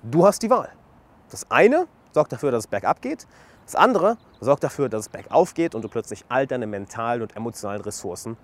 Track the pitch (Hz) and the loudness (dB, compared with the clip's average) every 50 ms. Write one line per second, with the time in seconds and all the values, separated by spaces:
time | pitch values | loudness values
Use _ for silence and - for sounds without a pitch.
0 | - 113 120 160 175 202 196 - - 214 254 202 147 - - _ _ _ _ _ | -10 0 2 6 6 6 4 4 0 0 0 0 0 -6 -14 _ _ _ _ _
1 | _ _ _ _ _ _ - - - _ - 127 170 226 277 330 359 - _ _ | _ _ _ _ _ _ -16 -16 -10 _ 4 6 6 6 6 4 0 -2 _ _
2 | _ _ _ 151 151 - 151 123 - 139 120 117 104 - - 101 - 104 151 _ | _ _ _ 0 0 0 -2 -4 -2 -2 -2 -2 -4 -4 -6 -4 0 0 -2 _
3 | - 254 320 - - _ _ _ - _ _ _ _ - - - 175 240 254 190 | -2 -8 -8 -8 -12 _ _ _ -20 _ _ _ _ -6 0 2 2 4 4 2
4 | 165 208 233 - _ _ _ _ - 120 143 - - 139 - - 143 123 104 110 | 2 2 0 -2 _ _ _ _ 0 0 2 2 0 -6 -4 -4 -4 -4 -2 -6
5 | 107 - - - - - - 147 180 175 - - 165 165 - 113 110 107 - 117 | -8 -8 -14 -18 -14 0 2 2 2 2 0 -4 -4 -2 -2 -6 -8 -6 -6 -8
6 | 107 - 107 - - _ 120 131 139 135 131 127 117 107 104 101 98 95 - 113 | -8 -8 -12 -16 -10 _ -2 -2 0 0 -4 -6 -6 -6 -6 -8 -10 -10 -10 -6
7 | 113 117 120 120 113 101 - - 113 117 113 - - 101 101 104 98 104 104 - | -4 -4 -4 -4 -6 -8 -10 -10 -10 -10 -10 -10 -10 -8 -8 -8 -10 -10 -12 -10
8 | - 98 87 - - 113 117 - | -10 -10 -10 -10 -12 -12 -14 -14